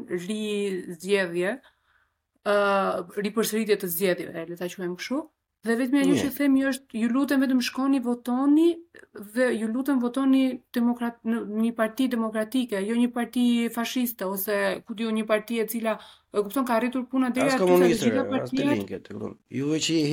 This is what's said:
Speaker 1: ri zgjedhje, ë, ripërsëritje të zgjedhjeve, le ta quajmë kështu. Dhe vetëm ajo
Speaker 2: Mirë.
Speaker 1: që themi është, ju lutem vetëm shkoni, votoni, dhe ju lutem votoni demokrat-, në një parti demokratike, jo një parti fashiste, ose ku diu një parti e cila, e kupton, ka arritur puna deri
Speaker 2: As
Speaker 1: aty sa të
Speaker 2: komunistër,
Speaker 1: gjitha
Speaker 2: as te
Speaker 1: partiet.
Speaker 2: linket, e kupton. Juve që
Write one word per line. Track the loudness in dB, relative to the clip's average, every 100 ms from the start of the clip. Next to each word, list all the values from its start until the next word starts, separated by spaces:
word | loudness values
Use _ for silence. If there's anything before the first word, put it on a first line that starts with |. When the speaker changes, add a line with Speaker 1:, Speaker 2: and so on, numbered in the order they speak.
| -2
Speaker 1:
ri | -6 -6 -6 -4 -2 -2 -4 -8 -8
zgjedhje, | 0 0 0 -2 -2 -4 _ _ _ _ _ _ _ _ 0
ë, | 2 2 2 0 -2 -6
ripërsëritje | -6 -4 -2 0 0 0 0
të | -2
zgjedhjeve, | 0 0 0 -4 -10 -10
le | -8
ta | -8
quajmë | -6 -6 -6
kështu. | -6 -6 -6 _ _ _
Dhe | -2 -2
vetëm | 2 2
ajo | 4
Speaker 2:
Mirë. | 2
Speaker 1:
që | 0 0
themi | 2 2
është, | 2 -2 _ -2
ju | 0
lutem | 2 2 2
vetëm | 2 2
shkoni, | 0 -2 0 0
votoni, | 0 -4 -2 0 4 6 4 2 -8 -20 -20 -18 -6
dhe | 0 2 2
ju | -2
lutem | -2 0 0
votoni | 0 2 4 4 4 -2 _
demokrat-, | 0 0 0 -4 -4 -4
në | -4 -2
një | -2 0 0
parti | -2 0 0
demokratike, | 0 -2 -2 -2 -2 -2 -2
jo | 0 2
një | 2
parti | 0 -2 2 2 2 0
fashiste, | -4 -4 -2 -2 -4
ose | -6 -4 -2 0 0 -2 -8
ku | -6
diu | -2
një | -2 0
parti | 0 0 -4
e | -2
cila, | -2 -4 -4 -8 -20 _
e | -4
kupton, | -2 0
ka | 0 0
arritur | 0 -2 -2
puna | -2 0
deri | 0 2
Speaker 2:
As | 2
Speaker 1:
aty |
sa | 4
të |
Speaker 2:
komunistër, | 6 6 4 2
Speaker 1:
gjitha | 0
Speaker 2:
as | 0
te | -2
Speaker 1:
partiet. | -2 0 0
Speaker 2:
linket, | 0 -2 -10 -12
e |
kupton. | -10 -10 -12 -10
Juve | -6 -2 -2
që | 0 0 2